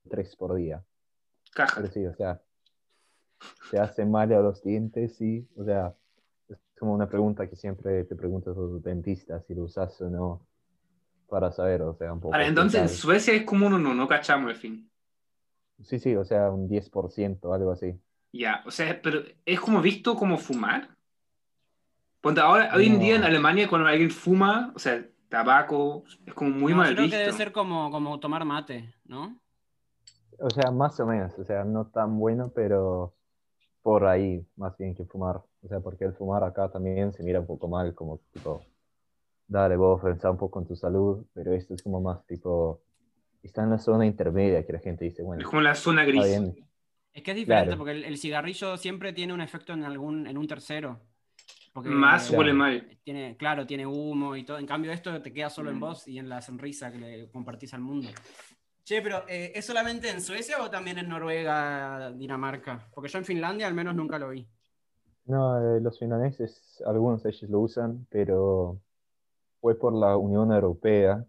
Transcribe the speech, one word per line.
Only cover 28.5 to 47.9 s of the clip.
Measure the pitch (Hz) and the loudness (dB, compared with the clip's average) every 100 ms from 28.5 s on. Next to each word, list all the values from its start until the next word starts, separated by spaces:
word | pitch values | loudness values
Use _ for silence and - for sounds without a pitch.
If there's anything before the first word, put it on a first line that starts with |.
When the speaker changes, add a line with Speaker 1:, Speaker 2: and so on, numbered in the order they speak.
| 147 147 123 113 - - | -4 -6 -12 -12 -18 -16
Speaker 3:
¿no? | 127 175 240 _ _ _ _ _ _ _ _ _ - | -14 -12 -14 _ _ _ _ _ _ _ _ _ -6
Speaker 1:
O | 131 | -2
sea, | 123 135 | 2 2
más | 123 143 - | 2 0 0
o | 113 | 0
menos, | 110 92 - | 0 -2 -8
o | |
sea, | 92 101 | -4 -2
no | 101 110 107 | -2 -2 -2
tan | 113 107 110 | -2 -2 0
bueno, | 110 117 123 123 | 0 0 -2 -2
pero | 104 98 95 90 87 _ _ _ _ _ _ _ | 2 2 2 -2 -6 _ _ _ _ _ _ _
por | 113 107 98 | 4 6 6
ahí, | 92 98 87 87 - | 4 2 -2 -8 -10
más | 95 - | -10 -8
bien | 95 87 | -8 -8
que | 87 | -10
fumar. | 95 92 90 - _ | -6 -4 -4 -8 _
O | 92 | -10
sea, | 98 | -8
porque | 92 90 95 | -8 -6 -6
el | |
fumar | 92 95 101 | -4 -2 0
acá | 92 90 98 | 0 0 -2
también | 95 92 95 101 | -2 -4 0 -2
se | 98 | -2
mira | 85 90 | -2 -2
un | 87 | -2
poco | 80 85 | -8 -4
mal, | 87 90 | -2 -4
como | 85 80 78 _ | -6 -10 -12 _
tipo, | - 78 76 - _ _ _ _ _ _ _ - | -12 -8 -8 -10 _ _ _ _ _ _ _ -6
dale, | 101 95 90 | 0 2 4
vos, | 92 92 | 4 4
pensá | 92 85 95 | 2 0 0
un | 90 | 0
poco | 95 98 | -4 -6
en | 87 | -10
tu | 87 | -6
salud, | 90 95 98 101 110 | -2 2 2 0 -6
pero | - 87 | -8 -2
esto | 90 90 92 | -2 -4 -12
es | |
como | 101 92 | -6 -4
más | 92 87 - | -4 -6 -10
tipo, | 87 92 87 82 80 _ _ _ _ _ _ | -10 -2 0 0 -4 _ _ _ _ _ _
está | - - | -12 -2
en | 110 | 0
la | 110 | 0
zona | - 110 110 | 2 4 4
intermedia | 104 - 90 98 87 78 | 2 0 2 4 4 0
que | |
la | 82 | -6
gente | 95 85 85 | -6 -6 -8
dice, | 85 | -8
bueno, | 87 85 | -10 -8
Speaker 2:
Es | - | -2
como | 156 | 2
la | 151 147 | 2 2
zona | 170 160 | 2 4
Speaker 1:
está | 147 | 4
Speaker 2:
gris. | 135 101 | 4 4
Speaker 1:
bien. | 101 95 90 - _ _ _ _ | 2 0 -6 -16 _ _ _ _
Speaker 3:
Es | 143 | -16
que | 185 | -8
es | 202 | -6
diferente, | 220 220 165 | 2 4 4
Speaker 1:
Claro. | 165 | -2
Speaker 3:
porque | 147 | -6